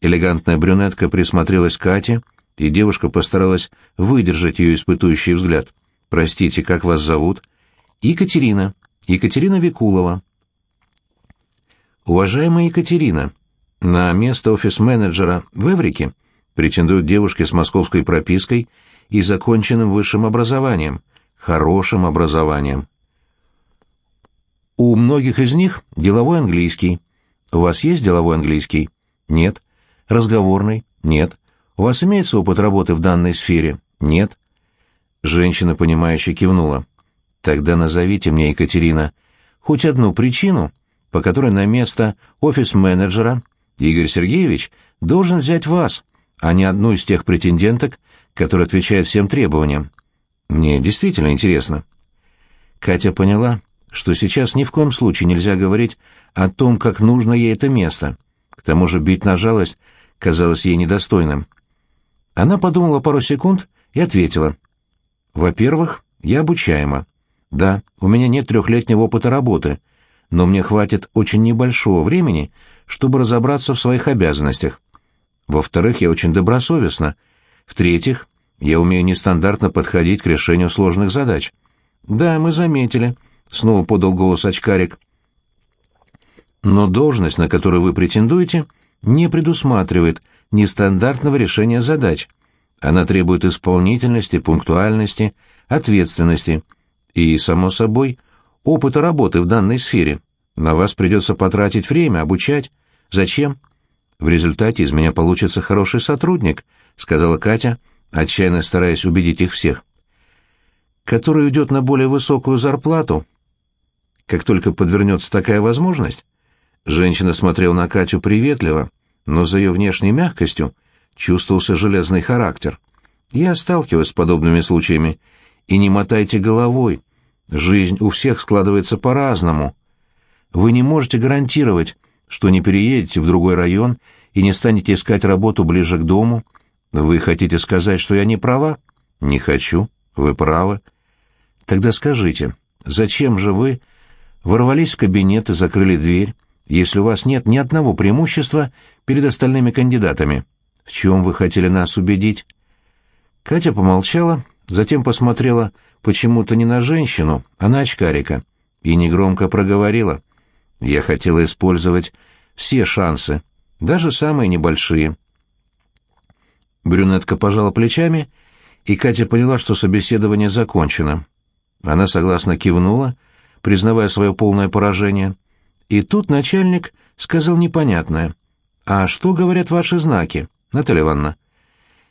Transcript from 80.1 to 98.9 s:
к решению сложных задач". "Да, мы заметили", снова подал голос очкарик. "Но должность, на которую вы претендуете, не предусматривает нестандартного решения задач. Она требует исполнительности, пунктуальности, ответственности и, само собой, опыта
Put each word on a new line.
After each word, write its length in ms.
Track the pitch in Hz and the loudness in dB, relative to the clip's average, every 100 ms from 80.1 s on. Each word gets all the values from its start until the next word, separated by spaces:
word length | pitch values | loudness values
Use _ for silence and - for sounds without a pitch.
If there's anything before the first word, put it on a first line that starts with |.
| 101 | 0
к 40 | 87 | 0
решению 420 | 78 - 87 87 | 0 0 0 0
сложных 420 | - 95 90 101 | 0 0 0 -2
задач". 420 | 131 127 78 - _ _ _ _ _ | -2 -2 -4 -6 _ _ _ _ _
"Да, 360 | - 107 170 160 | -6 -2 0 0
мы 140 | 160 | 0
заметили", 640 | 156 170 143 123 123 120 123 _ _ _ | 0 0 0 0 -2 -2 -4 _ _ _
снова 340 | - 110 104 | -2 2 2
подал 300 | 82 104 95 | 2 2 2
голос 300 | 92 92 85 | 2 2 2
очкарик. 540 | 101 - - 95 90 - _ _ _ _ _ _ _ _ _ _ _ _ _ _ _ _ | -2 -2 0 0 0 -6 _ _ _ _ _ _ _ _ _ _ _ _ _ _ _ _
"Но 240 | 101 101 101 | 0 2 2
должность, 520 | 101 151 120 82 - | 2 2 2 -2 0
на 100 | 82 | 0
которую 340 | 87 95 87 | 0 2 2
вы 100 | 90 | 2
претендуете, 760 | 85 90 107 113 175 175 170 - _ _ _ | 0 0 2 2 2 0 -2 -4 _ _ _
не 260 | 104 139 170 | 0 2 2
предусматривает 960 | 165 156 165 139 113 85 90 82 80 _ _ - | 0 0 0 0 0 0 2 2 0 _ _ -2
нестандартного 840 | 104 101 - 101 95 120 131 143 139 | 0 2 2 0 2 0 0 0 0
решения 440 | 101 - 113 117 | 0 0 0 0
задач. 480 | 117 156 107 76 - _ _ _ _ - | 0 0 0 -2 -6 _ _ _ _ -6
Она 260 | 71 90 92 | 0 2 2
требует 380 | 95 87 90 | 2 2 2
исполнительности, 920 | 90 - 95 90 92 120 123 117 98 87 | 0 -2 0 2 2 0 0 -2 -2 -4
пунктуальности, 960 | - 82 - 85 104 110 104 - 107 - _ _ - | 0 0 0 0 0 0 -2 -2 -4 -4 _ _ -4
ответственности 920 | 147 - 101 85 - 85 80 - 78 - _ _ _ _ | -4 2 2 2 0 0 0 -2 -4 -6 _ _ _ _
и, 240 | - 82 80 | 0 2 2
само 320 | - 85 92 | 0 0 0
собой, 480 | 92 113 117 135 127 _ _ _ _ | 0 -2 0 -2 -6 _ _ _ _
опыта 360 | 139 156 139 | -2 0 0